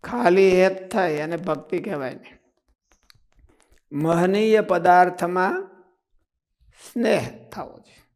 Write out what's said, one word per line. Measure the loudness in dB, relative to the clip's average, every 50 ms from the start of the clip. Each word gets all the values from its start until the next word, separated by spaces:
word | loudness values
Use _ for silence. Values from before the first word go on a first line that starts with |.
| -12
ખાલી | -10 -6 0 2 4 4 6 4 4 6 4 4
હેત | 2 0 -4 -12 -6
થાય | -4 -2 -2 -2
એને | -2 -4 -4 -6 -8
ભક્તિ | -6 -4 -6 -6 -6 -6 -8 -8 -6
કહેવાય | -6 -6 -8 -8 -8 -10 -12
નહીં. | -14 -20 -20 -20 _ _ _ _ _ _ _ _ _ _ _ _ _ _ _ _ _ _ _ _ _ _ _ _ _ _ _ _ _ _ _
મહનીય | -8 -6 -2 0 0 0 2 0 0 0 2 2 2 2
પદાર્થમાં | 2 0 -2 0 2 4 6 6 4 4 0 -6 -6 -4 -2 -2 -2 -2 -2 -6 -8 -12 -20 _ _ _ _ _ _ _ _ _ _ _ _ _ _ _ _ _ _ _ _ _ -20 -12
સ્નેહ | -6 -4 0 0 0 0 -2 -6 -14 -18 -20 -18
થવો | -14 -14 -14 -14 -16 -20
જોઈએ. | _ _ _ _ _ _ _